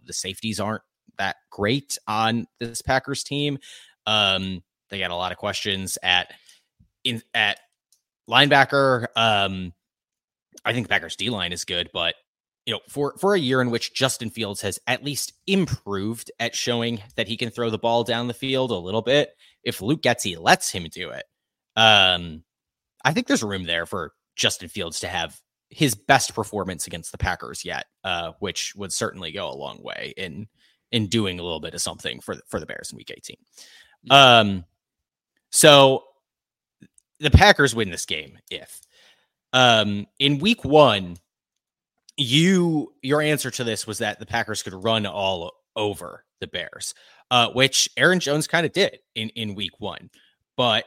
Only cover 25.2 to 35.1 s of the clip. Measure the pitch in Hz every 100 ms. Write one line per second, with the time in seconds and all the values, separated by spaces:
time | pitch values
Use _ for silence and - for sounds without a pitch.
25.2 | 82 - _ _ _ - 147 101 - 135
26.2 | - - 104 104 92 87 - 87 82 -
27.2 | 101 87 60 - 87 71 - _ 95 87
28.2 | 82 82 101 85 - - 98 - 113 -
29.2 | 85 80 82 67 69 50 - - 69 -
30.2 | 92 82 101 _ _ _ _ 120 104 113
31.2 | 101 90 87 80 - 85 - 82 - 60
32.2 | - 95 - 104 78 - - - - -
33.2 | - - _ - - - _ _ - 139
34.2 | 131 117 104 95 85 _ _ _ _